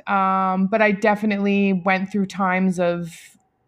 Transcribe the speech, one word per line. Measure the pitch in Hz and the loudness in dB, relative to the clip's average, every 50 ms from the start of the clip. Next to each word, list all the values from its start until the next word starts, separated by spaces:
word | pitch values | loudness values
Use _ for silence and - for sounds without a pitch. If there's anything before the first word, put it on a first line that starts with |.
| - | -6
Um, | - 202 196 190 190 190 190 190 190 185 190 190 | -2 0 0 2 2 2 0 0 0 0 0 0
but | 190 214 214 214 | 0 2 2 2
I | 214 202 | 2 2
definitely | 196 220 214 208 208 214 214 202 202 202 202 202 202 202 196 190 | 2 2 0 2 2 0 -2 -2 0 0 0 2 2 2 2 0
went | 180 170 196 190 185 190 - - | 0 0 0 0 0 -2 -4 -2
through | 208 196 | -4 -4
times | 190 185 180 196 185 180 185 190 190 175 175 | -4 -4 -2 -2 0 0 2 0 0 0 0
of, | 180 175 175 175 170 165 165 - - - - _ _ _ _ _ _ | 0 0 0 -2 -6 -10 -12 -18 -20 -20 -20 _ _ _ _ _ _